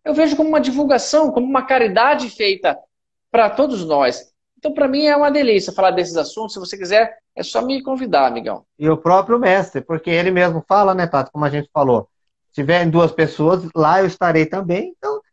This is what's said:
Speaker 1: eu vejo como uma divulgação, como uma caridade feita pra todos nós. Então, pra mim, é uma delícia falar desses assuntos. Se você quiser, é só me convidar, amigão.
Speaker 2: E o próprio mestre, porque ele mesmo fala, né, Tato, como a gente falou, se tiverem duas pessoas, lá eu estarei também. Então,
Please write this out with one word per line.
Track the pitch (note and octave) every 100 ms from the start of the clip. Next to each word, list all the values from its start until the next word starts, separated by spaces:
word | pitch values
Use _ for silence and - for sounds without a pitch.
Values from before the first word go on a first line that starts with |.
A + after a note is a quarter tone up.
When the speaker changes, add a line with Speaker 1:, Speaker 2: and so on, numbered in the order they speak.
Speaker 1:
eu | D#4
vejo | D4+ D#4+ C#4+
como | D#4
uma | D4+
divulgação, | B3+ B3+ C#4+ B3+ - D4+ D4+
como | A#3+ B3+
uma | C4 B3+
caridade | C4 A3+ F#3+ C4 D4 B3
feita | - G#3 F#3+ F3 C#3 _ _ _ _ _
pra | A3+ G#3+
todos | G#3 C#4 A3+
nós. | E3 D3 B2+ - - _ _ _
Então, | D4+
pra | D4+ C4+
mim, | C#4 D4+
é | C#4+
uma | D4
delícia | D4 B3+ G3+ G3
falar | - F#3
desses | F3 E3 E3
assuntos. | C#3+ - A3
Se | G3+
você | F3+ G3+
quiser, | F3+ G#3 A3 - _
é | -
só | - -
me | B3 C4+
convidar, | C4+ C4 B3+ D3 C3+
amigão. | A#2 A2 F#2+ _ -
Speaker 2:
E | D3+
o | D#3+
próprio | E3 F#3 G3 A#3+
mestre, | A3 F#3+ F3 C#3
porque | - E3 F3
ele | E3+ F3+
mesmo | F3+ F3+ E3 -
fala, | G3+ G3
né, | F#3 E3+
Tato, | C#3+ C3
como | D3+
a | D3
gente | D3 C#3+
falou, | D#3 C3+ A#2+ - _ _ _ _
se | -
tiverem | C#3 F3 E3+
duas | E3 D#3+
pessoas, | E3 D#3 - D#3 F#3 E3+
lá | D#3+ D#3 F#3
eu | F#3+
estarei | - F3 D#3+ D#3
também. | F#3 F3+ F3+ F4+ F4
Então, | G#4 G#4+ _